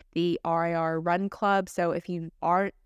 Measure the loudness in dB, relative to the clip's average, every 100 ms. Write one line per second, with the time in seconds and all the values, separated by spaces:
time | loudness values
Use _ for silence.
0 | _ -2 0 0 0 0 0 0 0 -2
1 | 0 0 -2 -2 2 2 0 -2 0 0
2 | -4 -6 -6 -4 0 2 2 -4